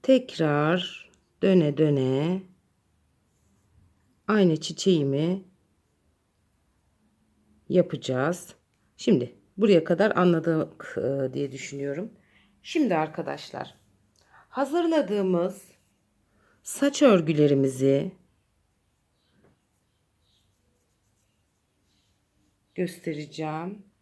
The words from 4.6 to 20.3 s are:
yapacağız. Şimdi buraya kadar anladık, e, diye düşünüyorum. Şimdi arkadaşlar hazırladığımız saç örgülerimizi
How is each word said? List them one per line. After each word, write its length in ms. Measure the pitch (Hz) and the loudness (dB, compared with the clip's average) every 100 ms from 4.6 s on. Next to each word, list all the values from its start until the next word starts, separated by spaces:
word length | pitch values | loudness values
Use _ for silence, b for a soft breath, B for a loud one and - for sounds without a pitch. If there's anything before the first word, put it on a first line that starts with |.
| - 165 196 170 139 139 160 190 - _ _ _ _ _ _ _ _ _ _ _ _ _ _ _ _ _ _ _ _ _ _ | -4 -2 2 2 2 0 -2 -4 -8 _ _ _ _ _ _ _ _ _ _ _ _ _ _ _ _ _ _ _ _ _ _
yapacağız. 880 | 180 175 143 - 127 143 180 - - _ _ _ _ | 0 0 -4 -6 -2 -2 -4 -12 -20 _ _ _ _
Şimdi 380 | - 160 120 - _ - | 0 0 0 -12 _ -2
buraya 260 | 208 180 | 4 4
kadar 320 | 160 170 208 - | 2 0 0 2
anladık, 840 | 180 165 165 160 156 - - - | 2 2 0 -2 -4 -10 -12 -6
e, 360 | 110 139 131 | -4 -4 -4
diye 180 | 135 139 | -4 -8
düşünüyorum. 600 | 131 - 139 139 143 220 b b b b b | -8 -14 -10 -8 -8 -10 b b b b b
Şimdi 340 | - 339 254 165 | -6 -2 0 0
arkadaşlar 800 | 156 156 147 147 - 131 - _ _ _ _ _ b b b | -2 -6 -10 -10 -12 -14 -14 _ _ _ _ _ b b b
hazırladığımız 1120 | - 269 330 339 320 185 208 190 175 185 - - _ _ _ _ _ _ _ _ _ | -6 -4 -2 0 0 0 -2 0 0 -2 -6 -20 _ _ _ _ _ _ _ _ _
saç 380 | - - 277 285 | -14 -2 -2 4
örgülerimizi 1080 | 285 190 156 151 147 139 135 131 135 139 185 - _ _ _ _ _ _ _ _ _ _ _ _ _ _ _ _ _ _ _ _ _ | 6 6 4 2 4 4 0 0 2 2 -2 -12 _ _ _ _ _ _ _ _ _ _ _ _ _ _ _ _ _ _ _ _ _